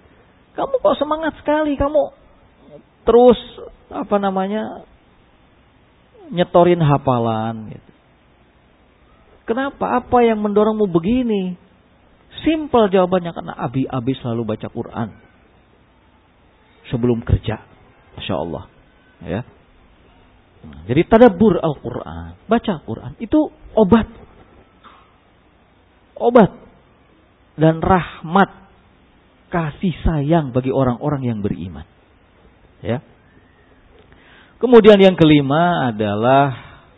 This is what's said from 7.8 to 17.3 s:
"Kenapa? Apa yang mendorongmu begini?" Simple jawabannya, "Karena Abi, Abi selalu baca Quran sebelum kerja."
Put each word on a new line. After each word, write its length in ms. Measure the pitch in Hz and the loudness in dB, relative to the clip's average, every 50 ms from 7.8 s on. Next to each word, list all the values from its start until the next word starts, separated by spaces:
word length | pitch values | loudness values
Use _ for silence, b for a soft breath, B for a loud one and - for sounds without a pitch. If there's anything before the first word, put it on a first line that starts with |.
| _ _ _ _ _ _ _ _ _ _ _ _ _ _ _ _ _ _ _ _ _ _ _ _ _ _ _ _ _ _ _ _ - - | _ _ _ _ _ _ _ _ _ _ _ _ _ _ _ _ _ _ _ _ _ _ _ _ _ _ _ _ _ _ _ _ -8 -6
"Kenapa? 480 | 226 240 269 285 277 - 196 185 220 247 | -6 -4 -4 -6 -6 -8 -6 -4 -4 -4
Apa 240 | 247 - - 247 240 | -4 0 2 2 4
yang 160 | 233 226 214 | 2 2 0
mendorongmu 480 | 208 214 202 208 214 220 214 214 214 196 | -2 0 2 2 2 2 0 0 -2 0
begini?" 800 | 165 170 160 185 240 254 254 233 214 202 185 185 180 - _ _ _ _ _ _ _ _ _ _ _ _ _ _ - - | 0 -2 0 0 -2 -2 -2 -2 -2 -2 -4 -6 -8 -12 _ _ _ _ _ _ _ _ _ _ _ _ _ _ -14 -6
Simple 560 | - 302 320 320 302 277 - 240 220 196 180 | -2 -2 -2 -2 -4 0 2 2 2 4 2
jawabannya, 400 | 196 185 180 185 185 175 170 165 | 2 0 2 0 -4 -4 -6 -12
"Karena 240 | 160 170 170 - - | -12 -12 -12 -10 -8
Abi, 320 | - 160 120 135 131 - | -8 -6 -4 -4 -4 -4
Abi 240 | - 131 117 127 135 - | -6 -6 -4 -4 -6 -6
selalu 240 | - 123 117 117 117 | -6 -6 -6 -6 -4
baca 240 | 107 107 - - 107 | -6 -6 -8 -8 -12
Quran 400 | - 117 113 - - 98 113 104 - - _ _ _ _ _ _ _ _ _ _ _ _ _ _ _ _ _ _ _ _ _ _ _ _ _ _ _ _ _ _ _ _ _ - - | -10 -10 -12 -10 -8 -10 -10 -10 -10 -18 _ _ _ _ _ _ _ _ _ _ _ _ _ _ _ _ _ _ _ _ _ _ _ _ _ _ _ _ _ _ _ _ _ -10 -6
sebelum 320 | 120 117 123 120 113 120 | -2 0 0 0 0 0
kerja." 400 | - | 0